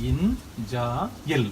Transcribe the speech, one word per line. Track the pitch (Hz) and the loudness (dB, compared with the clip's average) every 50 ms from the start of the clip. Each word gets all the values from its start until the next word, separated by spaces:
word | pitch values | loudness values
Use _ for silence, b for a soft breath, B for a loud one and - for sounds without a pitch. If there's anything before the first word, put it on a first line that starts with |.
இன் | 117 127 131 151 185 226 254 - - - - - 113 101 | 0 2 2 4 4 2 2 0 -4 -10 -10 -8 -6 -2
ஜா | 127 123 120 120 120 147 185 247 - - - | -2 0 0 0 0 -2 -2 -4 -6 -6 -2
இல், | 143 151 131 110 101 | 0 2 2 2 2